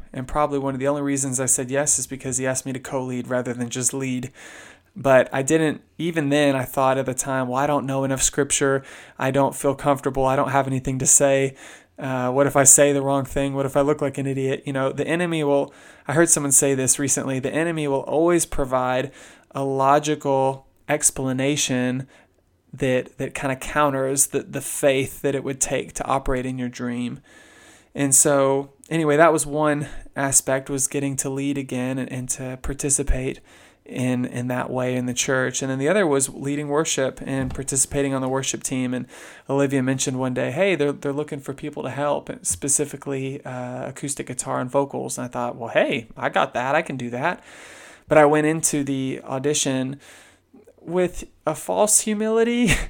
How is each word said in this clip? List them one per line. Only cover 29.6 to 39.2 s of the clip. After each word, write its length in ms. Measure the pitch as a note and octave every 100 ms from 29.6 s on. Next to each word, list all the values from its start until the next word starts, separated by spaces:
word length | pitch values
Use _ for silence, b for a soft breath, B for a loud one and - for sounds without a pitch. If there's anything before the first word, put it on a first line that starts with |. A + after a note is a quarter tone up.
| D3+ D3 D3+ B - -
aspect, 540 | C#3 C3+ - C3+ C3+
was 180 | C#3 -
getting 280 | C#3+ C#3 C3
to 120 | C#3+
lead 280 | C3+ C#3 C#3
again 400 | C3 B2+ B2+ C3
and, 140 | B2+
and 180 | C3 B2
to 280 | - B2+ C3
participate 800 | - C#3 D3 - C#3 B2+ C3 C3+ b b b b -
in, 380 | C3 B2+ B2 B2
in 220 | B2 B2
that 220 | B2+ -
way 260 | B2+ B2+ B2+
in 100 | B2
the 80 |
church. 480 | B2 - C3 B2+ B2+
And 80 | C3+
then 80 | C3+
the 120 | C#3+
other 180 | G3+ F3
was 220 | C#3 C3
leading 400 | - C#3 C#3+ D3
worship 500 | C#3+ D#3+ - C3 -
and 300 | - C3+ C3
participating 600 | - C3 C3+ - C#3+ C#3
on 80 | C3+
the 80 | C3
worship 340 | C3 C3+ -
team. 300 | - C3 B2+
And 120 | B2 B2+ B